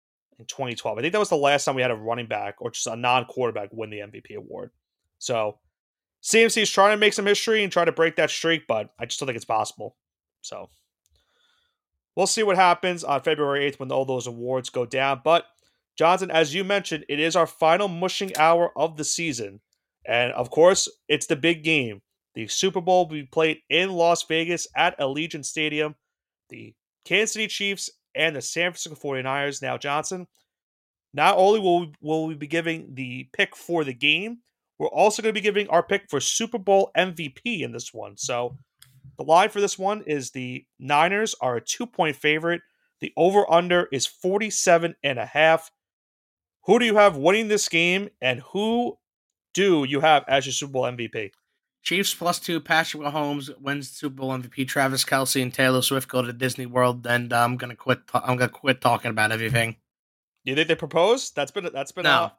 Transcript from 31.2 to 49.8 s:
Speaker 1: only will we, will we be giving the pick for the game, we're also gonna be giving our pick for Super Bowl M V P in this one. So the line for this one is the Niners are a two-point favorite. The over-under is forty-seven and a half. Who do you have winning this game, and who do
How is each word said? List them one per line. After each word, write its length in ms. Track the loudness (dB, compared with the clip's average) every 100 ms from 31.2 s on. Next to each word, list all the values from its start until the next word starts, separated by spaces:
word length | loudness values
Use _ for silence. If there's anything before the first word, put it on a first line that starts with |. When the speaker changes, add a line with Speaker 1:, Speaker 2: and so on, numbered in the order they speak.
| 4 6
Speaker 1:
only 240 | 4 4
will 200 | 2 0
we, 120 | -2 -10
will 260 | -4 -4 -4
we 80 |
be 120 | -8 -4
giving 480 | -4 -2 -6 -10
the 340 | -12 -10 -12 -10
pick 240 | -2 -2 -2
for 280 | -4 -2
the 80 | -2
game, 460 | 0 0 0 -2 -12 _ _ _ -6
we're 100 | -4
also 340 | 2 2 2
gonna 100 | -2
be 80 | 0
giving 280 | 0 -2 0
our 140 | 0
pick 260 | 2 -4 -2
for 120 | -4
Super 380 | -2 -4 -4 -4
Bowl 320 | 2 2 4
M 200 | 0 -2
V 140 | -2 -10
P 340 | -8 -8 -6
in 100 | -8
this 200 | -10 -14
one. 240 | -14 -16 -12
So 400 | -6 -4 -4 -8 _ _ _ _ -20 -10
the 60 |
line 260 | 4 4 4
for 100 | 0
this 180 | -2 -2
one 240 | -4 -4 -4
is 240 | -4 -6
the 340 | -10 -10 -12 _ _
Niners 560 | 0 4 4 2 -2 -2
are 160 | -2 -2
a 40 |
two-point 560 | -6 -8 -6 -2 -2 0
favorite. 460 | 0 0 0 -4 _ _ _ -12
The 120 | -8 2
over-under 720 | 4 6 6 4 4 2 2
is 140 | -4 -6
forty-seven 880 | -4 -2 -2 -2 0 4 4 2 -4
and 160 | -4 -4
a 80 | -4
half. 440 | 4 4 4 0 _ _ _ _ _ _ _ _ _
Who 140 | 4 4
do 60 |
you 120 | 6 6
have 200 | 6 6
winning 320 | 2 2 2
this 200 | 0 0
game, 400 | 2 2 0 -4 -4
and 200 | -2 -2 -4
who 460 | -4 0 0 -2 -8 _ _ _ _ _
do 300 | 0 2 2